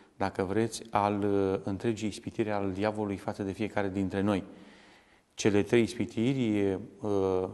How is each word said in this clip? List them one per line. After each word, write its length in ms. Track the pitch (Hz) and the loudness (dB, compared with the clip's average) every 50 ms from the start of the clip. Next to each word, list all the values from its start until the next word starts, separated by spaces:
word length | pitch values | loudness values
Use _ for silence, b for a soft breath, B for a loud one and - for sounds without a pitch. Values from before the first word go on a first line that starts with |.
| b b b - | b b b -4
dacă 260 | 98 95 - - 98 | -4 -2 0 -2 -2
vreți, 400 | 90 98 107 113 113 - - - - | 0 0 0 0 0 -2 -8 -6 -2
al, 340 | - 107 101 101 104 101 101 | 0 2 2 2 2 2 0
uh, 360 | 101 101 98 98 95 95 98 - | 2 2 2 2 2 0 0 -2
întregii 460 | 104 98 95 - 120 110 101 110 104 | -4 -4 -2 -2 -2 -2 -2 -4 -6
ispitiri 420 | 95 - - 101 - - 110 107 | -6 -8 -10 -6 -4 -2 -2 0
al 200 | 104 101 98 98 | -2 -2 -2 -2
diavolului 460 | 92 95 101 107 104 107 107 101 98 95 | -2 0 0 0 0 0 -2 -2 -2 -4
față 260 | - 110 101 - 104 | -4 -6 -6 -4 -4
de 80 | 98 | -4
fiecare 380 | 92 - 110 98 - 104 98 98 | -4 -2 -4 -2 0 -2 -2 0
dintre 320 | 92 101 95 92 98 98 | 0 0 0 0 0 2
noi. 220 | 98 104 101 92 - b b b b b b b b b b b b b b b b _ _ | 2 2 2 2 -2 b b b b b b b b b b b b b b b b _ _
Cele 300 | - - 110 98 101 98 | 0 2 4 4 4 4
trei 180 | - 120 120 | 4 4 4
ispitiri, 920 | 113 104 - - 101 - - 110 113 131 139 135 123 110 104 104 101 98 95 | 4 4 0 -2 -4 -4 -2 0 0 0 2 2 2 2 2 2 2 2 0
uh, 60 | 90 - - - - 110 104 101 98 95 95 92 92 92 90 | -2 -4 -8 -12 -8 -4 -2 0 2 2 2 2 0 0 -2